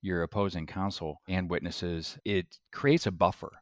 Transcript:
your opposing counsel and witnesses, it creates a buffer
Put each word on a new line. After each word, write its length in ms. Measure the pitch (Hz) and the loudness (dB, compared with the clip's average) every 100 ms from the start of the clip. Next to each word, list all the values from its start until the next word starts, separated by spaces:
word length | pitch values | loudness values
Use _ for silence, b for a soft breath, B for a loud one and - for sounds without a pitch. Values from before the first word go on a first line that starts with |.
your 180 | 98 90 | 0 0
opposing 460 | 85 104 101 87 80 | 0 0 0 0 -6
counsel 540 | - 98 95 80 76 - | -2 -4 -2 -6 -8 -2
and 220 | 92 90 | -2 0
witnesses, 720 | 85 85 - 87 85 80 - | -2 -2 -4 -4 -2 -4 -8
it 360 | - 101 90 - _ | -2 0 -2 -10 _
creates 360 | - 139 160 - | -2 4 4 4
a 40 | |
buffer 380 | 87 90 - - - | 4 2 2 -10 -14